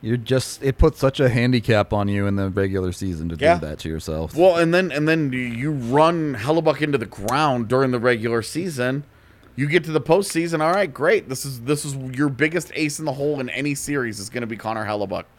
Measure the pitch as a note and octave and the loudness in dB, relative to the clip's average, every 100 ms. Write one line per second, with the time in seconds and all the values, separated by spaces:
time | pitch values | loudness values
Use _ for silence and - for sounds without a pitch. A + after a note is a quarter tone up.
0 | G#2+ A#2+ A2 B2+ - - C3+ C3+ D#3+ - | -2 -2 0 0 0 -4 -2 4 4 4
1 | C3+ - C3 A#2+ A#2+ B2+ G#2+ G#2+ G#2 G#2+ | 0 4 2 4 4 2 4 2 4 0
2 | G2+ G2+ G2+ G2 G2 F#2 G2 F#2+ F#2 F2 | 0 0 0 0 -2 0 0 0 -2 -4
3 | G2 E2+ E2 E2 D3 A#2+ D2+ D2+ D#2+ D#2+ | -6 -4 -6 0 2 2 0 -8 -6 -6
4 | - D#2 E2 C3+ F3+ E3+ E3 F3 F#3 C#3 | -6 -6 -4 4 6 6 4 4 2 0
5 | D3+ E3 D3 B2+ B2 A#2 C#3 D3+ A#2 C3+ | 2 2 2 -2 -4 -4 -4 -2 0 4
6 | D#3+ F3 D#3 A#2+ A2 E3 D#3 C#3 D3+ C#3 | 4 4 -2 -4 0 2 2 0 0 0
7 | A2 - G2+ C3 D3+ B2+ A2 B2+ C3+ B2 | -2 -8 -2 0 2 0 0 2 2 2
8 | A#2+ A#2+ A2+ A#2 A2 D3+ F#3 C#3+ B2 C3+ | 2 2 0 -2 -2 -6 -6 -2 -2 -2
9 | C#3+ - _ - - - C#3+ E3+ D#3 D#3 | -6 -20 _ -20 -18 -6 0 0 2 -2
10 | C#3+ F3 G3 E3 E3+ E3 D#3 F#3 F#3+ C3+ | 2 2 2 -2 -2 0 2 2 0 0
11 | D3 G3 D#3 C3 C#3+ B2+ A#2 D3 D3 C3+ | 2 2 0 -8 -8 -10 -2 -2 -2 -8
12 | C3 B2+ D3 B2 D#3 E3+ - - D#3 D3 | -8 -2 -2 2 0 0 -6 -4 -4 -4
13 | D#3 C3+ C#3+ D3 B2 B2+ C#3+ C#3 - C#3+ | -6 -4 -2 -2 -4 -4 -4 -4 -4 -4
14 | A#2+ G2+ G2+ B2 A#2 A2 G#2+ A2 G#2+ G#2+ | -4 -6 -8 -8 -8 -8 -6 -6 -4 -4
15 | G2+ F#2 - | -2 -6 -8